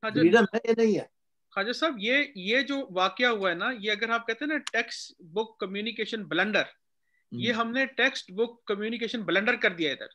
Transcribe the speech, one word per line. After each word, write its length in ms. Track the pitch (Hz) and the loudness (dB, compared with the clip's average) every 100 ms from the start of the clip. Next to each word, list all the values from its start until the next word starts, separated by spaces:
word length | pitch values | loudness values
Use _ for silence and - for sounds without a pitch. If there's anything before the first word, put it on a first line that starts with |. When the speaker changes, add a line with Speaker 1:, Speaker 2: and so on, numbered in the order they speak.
Speaker 1:
हाँ, 60 | - | 0
जो 100 | 147 | 4
Speaker 2:
Freedom 260 | 165 226 208 | 8 8 6
है 60 | 220 - | 0 0
या 60 | 226 | 2
नहीं 160 | 226 | 4
है? 160 | 180 - _ _ _ _ | 2 -2 _ _ _ _
Speaker 1:
ख्वाजा 180 | - 202 | -4 -4
साहब, 240 | 240 320 247 | -2 -2 -2
ये, 340 | 208 269 285 190 | 0 0 0 -6
ये 260 | 185 240 | 0 0
जो 260 | 262 277 269 | 0 -4 -4
वाकया 360 | 185 190 190 247 | 0 0 2 2
हुआ 220 | 226 190 | 2 0
है 80 | 170 | 0
ना, 120 | 220 247 | -2 -4
ये 100 | 208 | -2
अगर 200 | 208 226 | -2 0
आप 160 | 233 226 | -2 -2
कहते 180 | 220 | -4
हैं 80 | 294 | -2
ना 60 | 311 | -4
text 560 | - 220 233 - - - | -2 -4 -4 -8 -14 -18
book 340 | 170 175 220 _ | -8 -6 -6 _
communication 640 | 196 196 220 220 214 226 | -8 -6 -6 -6 -6 -6
blunder, 420 | 175 208 196 202 139 _ _ _ _ _ _ | -4 0 2 2 0 _ _ _ _ _ _
ये 180 | 120 226 | -4 -2
Speaker 3:
हम्म। 80 | 226 | 0
Speaker 1:
हमने 260 | 226 247 269 | 0 0 -2
text 460 | 262 254 262 - | 2 0 0 -10
book 300 | 190 233 240 - | -2 -2 -2 -6
communication 540 | 202 214 226 226 240 | -4 -4 -4 -6 -4
blunder 340 | 175 180 214 240 | 0 0 2 2
कर 140 | 220 | 0
दिया 220 | 175 151 | 0 -4
इधर। 160 | 131 110 | -4 -10